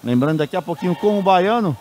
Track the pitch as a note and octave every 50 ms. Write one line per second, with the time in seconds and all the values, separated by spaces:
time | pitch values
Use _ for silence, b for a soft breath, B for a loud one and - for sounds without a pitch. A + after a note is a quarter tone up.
0 | - A#2+ B2 B2 C3 D3+ D#3+ D#3 D3+ C#3+ - F#3 D3+ D3+ E3+ - - F3+ F3 -
1 | - G#3 G#3 G3+ F#3+ F#3+ F#3+ F3+ F3+ G3 A3+ A#3+ A3 F3 C3+ -